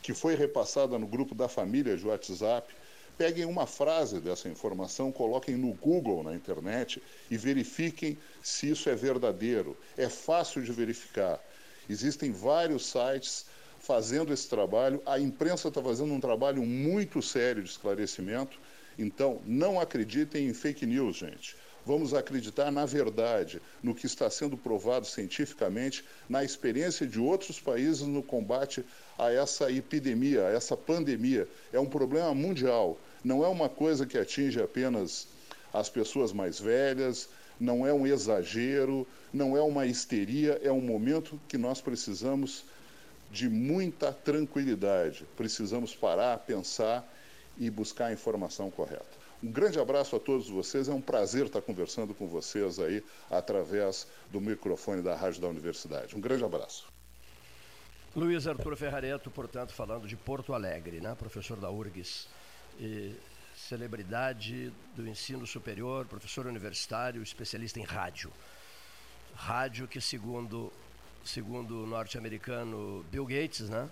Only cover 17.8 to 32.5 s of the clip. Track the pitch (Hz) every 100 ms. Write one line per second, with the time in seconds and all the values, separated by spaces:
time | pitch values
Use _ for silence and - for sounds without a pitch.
17.8 | 104 101 101 - 92 117 135 - - -
18.8 | - - 107 - 139 117 101 123 180 190
19.8 | 165 127 110 120 151 151 139 113 151 143
20.8 | 117 127 120 - 85 - - - - -
21.8 | - 147 147 143 - 135 110 104 143 143
22.8 | 143 143 113 104 117 110 85 85 - -
23.8 | 123 113 127 - 117 - 147 127 120 107
24.8 | 107 123 107 - 92 - 107 - 101 101
25.8 | 135 - - - - 131 139 - 123 123
26.8 | 175 151 135 110 127 190 190 165 - 123
27.8 | 143 151 143 143 139 123 104 127 139 -
28.8 | - - - - 120 123 139 - 139 131
29.8 | - 151 135 117 135 131 95 113 - 127
30.8 | - 165 143 117 123 127 - - - 123
31.8 | 139 143 127 147 170 139 165